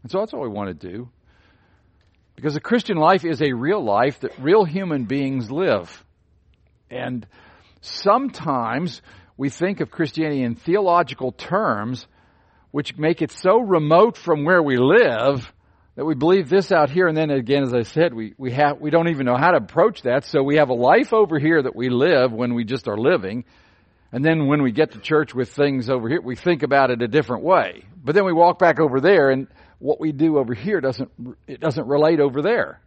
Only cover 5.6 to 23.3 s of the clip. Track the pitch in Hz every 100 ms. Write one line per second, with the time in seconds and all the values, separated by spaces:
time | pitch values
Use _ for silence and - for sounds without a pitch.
5.6 | 185 104 85 - _ _ _ _ _ _
6.6 | _ _ _ 123 127 123 - _ - _
7.6 | _ _ - - 196 233 277 - 165 131
8.6 | 113 127 175 - _ - _ - 139 -
9.6 | 180 202 139 - 151 156 160 143 123 113
10.6 | - 196 190 170 170 131 127 - - 180
11.6 | 202 104 107 127 - _ _ _ _ _
12.6 | _ 143 147 - 151 170 156 - 185 226
13.6 | 220 170 151 165 226 - 175 156 147 180
14.6 | 147 123 131 214 190 110 127 139 120 _
15.6 | _ _ _ - 151 135 151 190 139 190
16.6 | 185 175 147 165 180 156 156 139 117 143
17.6 | 131 120 110 156 165 113 110 - 127 127
18.6 | 147 143 151 165 170 147 127 123 165 165
19.6 | 101 160 214 190 123 127 - 151 135 151
20.6 | 135 120 123 196 269 220 202 151 156 165
21.6 | 127 - 127 123 160 147 127 113 120 120
22.6 | 110 127 - 104 131 175 95